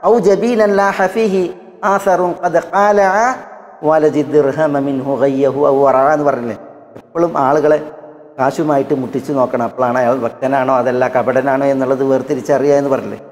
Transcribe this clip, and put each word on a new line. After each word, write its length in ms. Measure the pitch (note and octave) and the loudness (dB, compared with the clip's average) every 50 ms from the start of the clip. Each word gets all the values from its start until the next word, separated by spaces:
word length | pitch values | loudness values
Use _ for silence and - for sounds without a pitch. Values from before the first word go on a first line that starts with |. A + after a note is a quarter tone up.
| - | 4
ഔ 140 | F3+ A3 A#3+ | 4 2 4
ജബീനൻ 540 | F3+ F#3+ G3 F#3 - A#3+ B3 A3 A3 G3+ G3+ | 4 2 2 2 2 0 2 2 2 2 2
ലാഹ 300 | G3 G3 G3 F#3+ - G3 | 2 0 0 0 0 -2
ഫീഹി 440 | F#3 F#3 A3+ A3+ G#3+ F#3+ F#3+ F#3 E3+ - - - - - - - | -2 0 0 -2 0 0 0 -2 -4 -6 -12 -18 -20 -18 -6 -2
ആസറുൻ 500 | F#3+ G3 G3+ G3 G3+ F#3 F3 F3+ F3+ E3 - F3+ | -2 -2 0 2 0 0 2 0 -2 -4 -4 -4
ഖദ് 180 | F3 D#3+ E3+ - - - | 0 0 0 -2 0 0
ഖാലഅ 600 | F#3+ G3+ G#3 G#3 G3+ G3 F#3+ F#3 G3+ A3+ B3 C4 - - - - - - - - - - | 2 2 4 4 4 2 2 2 2 0 0 -2 -4 -10 -18 -20 -20 -20 -20 -20 -4 0
വാലജി 400 | D3+ D#3 D#3+ D3+ D3+ C3+ D3 D3 | 2 2 4 4 2 2 0 -2
ദിർഹമ 560 | - - D3+ C#3+ C#3 C3 C#3+ D#3 D#3 C#3+ C#3+ | 2 2 2 2 2 0 0 -2 0 0 -2
മിൻഹു 340 | C#3 C#3+ C#3 C3 B2+ C#3 C#3 | -2 -2 -4 -4 -4 -4 -2
ഗയ്യഹു 520 | A#2+ B2+ C#3 C#3 C3+ C3+ C3+ B2+ C3+ D3 C#3+ | 0 0 0 0 2 0 0 0 2 2 2
ഔ 160 | C#3 C#3 C#3 | 2 4 4
വറഅ" 280 | C#3 C3 C3 C3+ C#3+ D#3 | 4 4 4 4 2 2
എന്ന് 120 | D3 D3 | 2 0
പറഞ്ഞില്ലേ? 320 | C#3+ C3+ B2 A#2+ A#2+ G#2+ - - - - - - - - | 0 -2 -2 -4 -8 -8 -10 -14 -20 -20 -20 -20 -20 -20
എപ്പോഴും 420 | - - _ _ E3 E3+ E3+ E3 D#3 | -20 -20 _ _ -2 -2 -2 0 0
ആളുകളെ 400 | C#3 C3 C#3+ D#3 C#3+ D3+ D3+ D3+ D3+ - - - - - - - - - - - | 0 2 2 2 2 2 2 2 0 -6 -16 -18 -20 -20 -20 -20 -20 -20 -6 -2
കാശുമായിട്ട് 560 | C3 C3+ C#3 - E3+ D3+ D3 C#3 C#3+ - D3+ | -2 -2 0 -2 -2 0 0 0 0 0 -2
മുട്ടിച്ചു 380 | C3+ B2+ A#2+ - C3+ - - D3+ | -4 -4 -6 -6 -8 -6 -4 -2
നോക്കണം. 300 | C3+ B2+ B2 - B2+ A#2 | -2 -2 0 0 -4 -4
അപ്പോഴാണ് 360 | A2+ - - B2+ B2 A#2+ B2+ | -4 -2 -2 -2 0 0 0
അയാൾ 180 | B2+ A#2 B2+ C3+ | 0 0 0 0
ഭക്തനാണോ 580 | A#2 A#2 - - C3 C3 C3+ C#3 C3 C3 C3+ | -2 -6 -6 -4 -4 -2 0 0 0 2 0
അതല്ല 320 | B2+ A#2+ B2+ B2 B2 B2+ B2+ | 0 0 0 0 0 -2 0
കപടനാണോ 580 | B2+ C3 A#2 A#2+ B2+ C3 C3 C#3 C3+ C3+ C#3 | 0 -2 0 2 0 0 0 0 0 0 0
എന്നുള്ളത് 380 | C#3 C#3 C3+ C3 B2+ C3+ B2+ C#3 | 0 0 0 0 -2 0 0 0
വേർതിരിച്ചറിയുക 720 | C3+ C3+ C3 C3+ - D3 B2+ A#2 - D3 C3+ C3 C#3+ C#3+ | 0 0 0 0 -2 -6 -6 -2 -2 0 0 2 2 2
എന്ന് 160 | C#3+ C#3+ C#3 | 2 2 0
പറഞ്ഞില്ലേ? 300 | C3+ B2 A2 G2+ G#2 A2+ - - | -2 -2 -2 -8 -12 -14 -16 -20